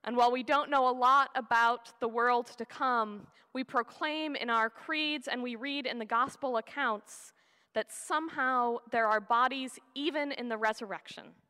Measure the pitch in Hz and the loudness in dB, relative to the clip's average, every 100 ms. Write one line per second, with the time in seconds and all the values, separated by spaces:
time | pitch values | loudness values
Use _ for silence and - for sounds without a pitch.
0 | - 240 240 254 240 294 294 277 254 254 | 0 4 4 2 2 0 2 2 2 4
1 | 247 277 262 269 226 233 233 240 - - | 6 6 4 -2 0 2 4 2 -6 -6
2 | 233 226 240 240 240 - 226 - 262 240 | -4 0 2 2 0 -12 -12 -4 0 0
3 | 214 208 - _ _ 254 262 262 226 - | 0 -6 -16 _ _ -8 -2 -2 -2 -6
4 | 311 302 311 277 254 226 220 - - 302 | -4 -4 -4 -4 0 0 0 -4 -6 -2
5 | 302 302 269 247 247 233 269 277 247 240 | -2 -2 -4 -4 -4 -6 -6 -4 -4 -6
6 | 214 233 262 - 269 233 - - 262 214 | -2 0 0 -2 -2 -2 -4 -4 -2 -2
7 | - - - _ _ _ _ 220 214 - | -8 -20 -20 _ _ _ _ -6 -4 -10
8 | - 311 320 311 262 254 240 233 - 233 | -2 -2 -2 -2 2 2 2 -2 -2 2
9 | 220 214 202 233 254 269 262 - _ 262 | 4 2 2 4 4 0 -8 -10 _ -4
10 | 285 294 285 277 240 220 220 220 214 170 | -2 -2 -4 -4 -4 0 0 -2 -8 -10
11 | - - - - | -12 -16 -18 -20